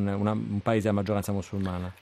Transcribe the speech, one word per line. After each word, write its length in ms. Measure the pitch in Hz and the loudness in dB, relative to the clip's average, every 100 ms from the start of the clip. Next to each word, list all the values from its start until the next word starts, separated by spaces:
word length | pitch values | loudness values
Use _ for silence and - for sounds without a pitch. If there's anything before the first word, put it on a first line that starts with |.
| 101 | 0
una, 240 | 98 104 | 0 0
un 280 | 110 110 101 | 0 -2 -2
paese 260 | 117 113 104 | 2 2 4
a 20 | |
maggioranza 400 | 101 98 101 98 | 2 2 0 0
musulmana. 640 | 98 - 101 95 90 90 - | -2 -4 -4 -2 -2 -6 -4